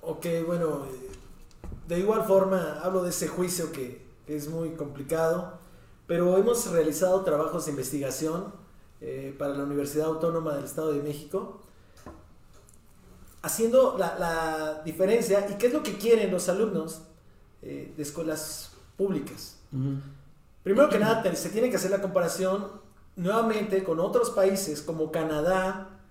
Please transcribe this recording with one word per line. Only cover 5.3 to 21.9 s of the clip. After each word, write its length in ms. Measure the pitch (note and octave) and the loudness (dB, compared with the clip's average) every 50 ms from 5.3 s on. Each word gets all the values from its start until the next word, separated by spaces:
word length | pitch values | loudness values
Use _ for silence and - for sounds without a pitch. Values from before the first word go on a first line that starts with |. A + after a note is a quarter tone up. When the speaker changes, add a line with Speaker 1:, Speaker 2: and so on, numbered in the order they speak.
| E3+ F3+ F3+ - - - - - - - - - - - - | 2 0 -2 -8 -12 -16 -20 -20 -20 -20 -20 -20 -20 -20 -6
Speaker 1:
pero 320 | - E3+ E3+ F3 F3 F#3 F#3+ | -2 0 2 4 6 6 6
hemos 320 | G3+ A3+ A#3+ A3+ - F#3 | 6 6 4 2 0 0
realizado 500 | E3+ E3+ D#3 D#3 D3 C#3+ F#3 F#3 F#3 F#3+ | 2 4 4 4 2 2 4 4 4 4
trabajos 460 | F#3+ F3+ D3+ D3 D#3 D#3 - E3+ D#3 | 4 2 2 2 2 0 -2 -2 -4
de 60 | D#3+ C#3+ | -4 -4
investigación, 720 | C3+ B2+ - - D3 C#3 C3+ B2+ - D#3 D#3 D#3+ F3 G3 G3+ - - - - - - - - - - - | -4 -4 -4 -4 -4 -2 -2 -4 -2 -2 -2 -2 -2 -4 -6 -12 -16 -20 -20 -20 -20 -20 -20 -20 -14 -10
eh, 320 | B2 C3 C3+ C3+ C3+ C#3 C#3 | -10 -8 -8 -8 -10 -8 -6
para 160 | D3 C#3+ C#3 | -4 -4 -2
la 100 | C#3 C#3+ | -2 -4
Universidad 420 | C#3+ C#3+ C#3+ C#3+ C#3+ D3 D3+ D#3 | -2 -2 -2 -2 0 0 0 0
Autónoma 480 | D#3+ D#3+ D#3 E3+ E3 E3 E3 D#3+ D#3 D3 | 0 0 0 0 0 0 0 -2 -2 -4
del 100 | C#3 B2+ | -4 -6
Estado 280 | - - - D#3 D#3+ D3 | -6 -6 -4 -2 0 0
de 100 | C#3+ C#3+ | -2 -2
México, 580 | D3+ C#3+ - - - - G3 A#3 - - - - - - - - - - - - - - - - - - - - - - - - - - - - - - - - - - - - - - - - | -4 -6 -8 -10 -6 -6 -6 -6 -6 -12 -16 -20 -20 -20 -20 -20 -20 -20 -20 -20 -20 -20 -20 -20 -20 -20 -20 -20 -20 -20 -20 -20 -20 -20 -20 -20 -20 -20 -20 -20 -20 -20 -20 -20 -20 -20 -12 -8
haciendo 540 | E3 - - A3+ A3+ A#3 C4 C4 - - F#3+ | -6 -2 2 2 6 8 8 6 6 4 0
la, 200 | F#3 E3+ - F3 | -2 -2 0 -2
la 640 | F3+ E3+ E3 E3 D#3+ D#3+ D#3+ D#3 D#3 D#3 D3+ D#3 - | -2 0 0 0 -2 -2 -2 -2 -2 -4 -6 -6 -6
diferencia 640 | E3+ D#3+ - F#3+ F#3+ A3 A#3 - F#3 F#3+ G3+ G3 - | -8 -2 0 2 4 4 4 4 4 2 2 2 0
y 40 | G3+ | -4
qué 140 | - - B3 | 2 2 2
es 40 | C4 | 2
lo 100 | D4+ - | 2 -2
que 140 | - G3 | -2 -6
quieren 340 | - G3+ A#3 A#3 A3 G3+ F#3+ | -2 4 6 6 6 6 2
los 180 | F#3 F3 - - | 0 0 0 0
alumnos, 540 | F3+ G3+ A3+ G#3+ F#3+ E3 D#3 E3 - - - - - - - - - - - - _ - - | 2 2 2 0 0 -2 -4 -4 -8 -12 -14 -20 -20 -20 -20 -20 -20 -20 -20 -20 _ -18 -14
eh, 300 | - C#3 C#3 C3+ - - | -12 -12 -12 -12 -14 -8
de 60 | - D3 | -8 -8
escuelas 680 | C#3+ - - E3 D#3 D#3 D3+ - - - - - - - - - - - | -8 -6 -6 -4 -4 -4 -6 -6 -8 -10 -12 -14 -16 -18 -20 -20 -20 -6
públicas. 600 | - F#3+ G3 F#3 D3+ C3 - - - - - - - - - - | -2 -2 0 0 -2 -4 -6 -12 -14 -16 -16 -18 -20 -20 -10 -6
Speaker 2:
Ujú. 280 | C3 C3 C#3 C#3 C#3 C#3 - - - - - - - - - - - - | -4 -2 -2 -2 -4 -6 -10 -18 -20 -20 -20 -20 -20 -20 -20 -20 -12 -2
Speaker 1:
Primero 260 | F#3 G3 A3+ C#4+ D4+ | 0 6 6 6 6
que 100 | - G#3 | 6 4
nada, 240 | G#3 A3 A3+ A3+ G#3+ | 4 4 2 2 2
te-, 140 | F#3+ E3+ | 0 -2
se 140 | D#3 - F3 | -2 -4 -4
tiene 200 | - G#3+ A#3+ B3 | 0 0 0 2
que 60 | A3 | 2
hacer 140 | F3 - F#3+ | 0 0 0